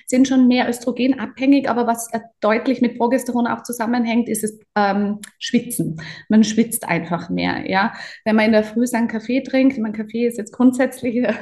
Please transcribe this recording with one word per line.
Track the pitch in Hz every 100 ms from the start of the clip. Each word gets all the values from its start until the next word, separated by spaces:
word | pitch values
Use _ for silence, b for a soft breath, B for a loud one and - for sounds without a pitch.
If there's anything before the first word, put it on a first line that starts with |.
| -
sind | 254 269
schon | 262 247
mehr | 247 -
östrogenabhängig, | 240 254 - 262 254 269 - 269 277 254
aber | 233 226
was, | 233 -
äh, | 226 - -
deutlich | 208 233 269 247
mit | 240 -
Progesteron | 233 254 247 240 233
auch | 233
zusammenhängt, | - 240 226 247 233 233 220
ist | 214
das, | 214 - _ 214
ähm, | 202 202 202 208 - -
Schwitzen. | - 240 - - 160 - B B B
Man | 220
schwitzt | 214 202 - - -
einfach | 170 - 170 -
mehr, | 175 175 - -
ja. | 190 220 B B B 220
Wenn | 214
man | 220
in |
der | 214
Früh | 214 226 247
seinen | 226 233
Kaffee | 220 226 262
trinkt, | 262 262 262 240
mein | 220
Kaffee | 214 214 233 240
ist | 240
jetzt | 220
grundsätzlich, | - 254 254 262 - 247 233
äh, | 214 233